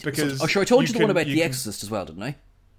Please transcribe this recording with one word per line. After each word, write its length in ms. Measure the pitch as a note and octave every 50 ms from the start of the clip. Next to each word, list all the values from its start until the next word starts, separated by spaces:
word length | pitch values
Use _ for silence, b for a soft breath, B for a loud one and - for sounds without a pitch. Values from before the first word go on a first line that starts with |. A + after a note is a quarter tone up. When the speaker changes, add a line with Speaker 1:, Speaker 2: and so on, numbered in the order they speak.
| -
Speaker 1:
because 320 | D3 C#3 D3 D3+ C#3+ C#3 C3+
Speaker 2:
so, 60 | D#3
oh, 20 |
sure, 140 | D#3 - G3+
I 40 | G3
told 160 | - A#3+ B3+ C4
you 60 | B3
Speaker 1:
you 40 | G#3+
Speaker 2:
the 60 | A#3
one 60 | A3 G#3
Speaker 1:
can, 20 | F#3+
Speaker 2:
about 140 | F3+ D#3
Speaker 1:
you 100 | D3 C#3
Speaker 2:
The 40 | D#3
Speaker 1:
can 80 | E3 E3
Speaker 2:
Exorcist 340 | B2+ B2+ - A2 G2 - -
as 80 | G2+
well, 140 | A2 G#2 F2+
didn't 180 | - D#2+ F2 G2+
I? 140 | B2+ D3 - _ - _ _ _ _ _